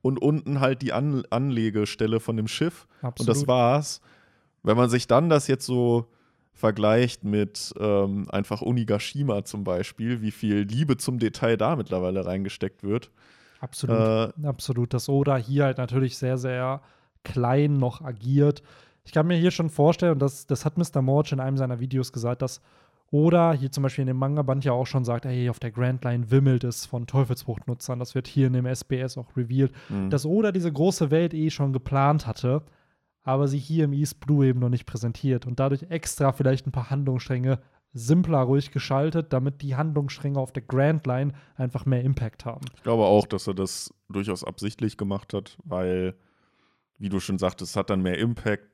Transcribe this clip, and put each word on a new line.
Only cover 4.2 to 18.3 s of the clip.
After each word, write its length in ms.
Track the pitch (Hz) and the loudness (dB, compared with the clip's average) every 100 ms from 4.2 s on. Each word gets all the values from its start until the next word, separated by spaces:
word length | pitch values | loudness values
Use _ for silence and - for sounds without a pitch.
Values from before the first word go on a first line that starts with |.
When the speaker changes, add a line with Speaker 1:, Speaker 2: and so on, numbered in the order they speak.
| _ _ _ _ | _ _ _ _
Speaker 1:
Wenn 120 | - 110 | 2 4
man 120 | 123 | 4
sich 160 | 123 - | 2 4
dann 220 | 123 170 | 4 6
das 180 | 151 - | 4 4
jetzt 200 | 135 - | -2 0
so 400 | 123 120 117 117 _ _ _ _ | 0 4 2 0 _ _ _ _
vergleicht 680 | _ 110 104 104 113 123 - | _ -2 2 4 4 2 -2
mit, 520 | 104 104 101 - - - | -2 0 0 -4 -12 -2
ähm, 520 | 107 101 98 143 - | 2 2 2 -2 -4
einfach 320 | 101 101 107 | -4 -4 -4
Onigashima 840 | - 123 110 101 - 143 143 101 | -2 -2 0 -2 -2 -4 -2 -2
zum 180 | - 104 | -4 -6
Beispiel, 600 | 95 90 92 - 113 120 | -2 -2 -4 -6 -4 -4
wie 80 | 107 | -4
viel 300 | - 110 104 | -4 0 0
Liebe 340 | 101 117 151 127 | 0 -2 0 0
zum 220 | - 123 | -2 -2
Detail 400 | 113 - 117 113 | -2 0 0 2
da 180 | 110 156 | 0 -2
mittlerweile 480 | - 92 90 95 | -4 -2 -2 -2
reingesteckt 580 | 87 95 98 - 95 _ | -4 -4 -6 -6 -8 _
wird. 280 | 101 113 - _ _ _ _ _ | -4 -4 -4 _ _ _ _ _
Speaker 2:
Absolut, 380 | - - 120 113 | -14 -6 0 2
Speaker 1:
Äh, 480 | 110 110 113 - 147 | 4 2 0 -4 -6
Speaker 2:
absolut. 480 | 131 - 120 120 | -6 -4 -2 -2
Dass 160 | 123 - | -4 0
Oda 260 | 139 143 135 | 0 2 0
hier 280 | 117 139 | 0 0
halt 120 | 139 131 | 0 -2
natürlich 400 | 123 131 131 127 | -2 0 -2 -2
sehr, 220 | 131 131 | -4 -2
sehr 420 | 127 127 127 139 _ _ _ _ | -4 -4 -4 -6 _ _ _ _
klein 520 | - 127 120 139 147 143 | -6 -2 2 2 4 2
noch 240 | 127 - | 0 -4
agiert. 640 | 143 110 120 | -12 -8 0